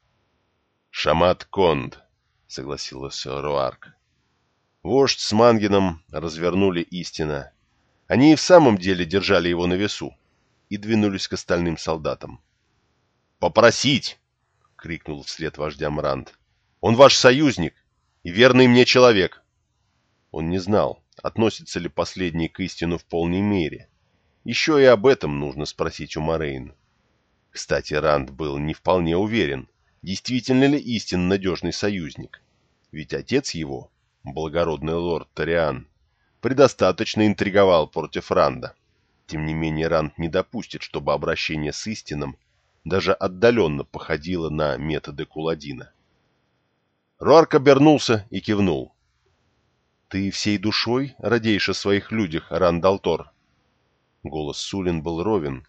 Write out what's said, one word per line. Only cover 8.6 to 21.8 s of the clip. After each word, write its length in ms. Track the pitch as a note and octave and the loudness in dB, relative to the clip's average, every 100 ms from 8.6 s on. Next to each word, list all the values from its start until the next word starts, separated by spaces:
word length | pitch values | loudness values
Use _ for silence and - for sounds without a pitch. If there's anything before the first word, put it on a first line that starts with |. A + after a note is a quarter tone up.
| C#3+ G2+ | 8 4
деле 300 | F#2 F2+ E2+ | 0 -2 0
держали 420 | F#2+ F2+ F#2+ F2 | -2 2 2 2
его 180 | F2 F2 | 0 0
на 80 | |
весу 400 | F2+ G2+ - C#2 - _ _ _ _ - | 0 -2 -6 -12 -14 _ _ _ _ -12
и 80 | G#2 | -10
двинулись 520 | G#2 A2 G#2 F#2+ - | -2 2 2 0 -6
к 40 | |
остальным 460 | F#2 - F2 E2+ D#2+ | -8 -4 -2 -2 -4
солдатам. 640 | - D#2+ D2+ C2 D2+ - _ _ _ _ _ _ _ _ _ - | -6 -6 -6 -8 -12 -20 _ _ _ _ _ _ _ _ _ -6
«Попросить!» — 800 | F2 - A#2 - D#3+ C3 - - _ _ _ _ _ _ | -2 4 4 4 0 0 -2 -16 _ _ _ _ _ _
крикнул 460 | D#2+ D#2+ - D2 | -14 -14 -12 -14
вслед 340 | C2+ - D#2 C#2+ | -12 -10 -10 -8
вождям 420 | D2+ C#2+ D2+ D2+ | -10 -6 -6 -4
Ранд. 380 | D2 C2+ - _ _ _ _ _ | -4 -4 -8 _ _ _ _ _
«Он 160 | F#2+ A#2 | 2 8
ваш 200 | C3+ - | 8 8
союзник 580 | C3 C3 D3+ G2+ D#2+ - _ _ _ _ | 4 4 2 0 -4 -8 _ _ _ _
и 80 | F2 | -4
верный 380 | F2+ B2+ B2+ B2+ | 4 6 8 8
мне 160 | B2 | 8
человек!» 580 | B2 B2+ B2 G#2 E2+ - _ _ _ _ _ _ _ _ _ | 6 6 6 6 2 -4 _ _ _ _ _ _ _ _ _
Он 180 | - E2 | -8 -4
не 100 | F#2 | -4
знал, 440 | F2+ G#2 C#2 - _ _ | 0 0 0 -4 _ _
относится 560 | - - A2+ - E2+ | -8 -2 -2 -2 -8
ли 100 | F#2+ | -8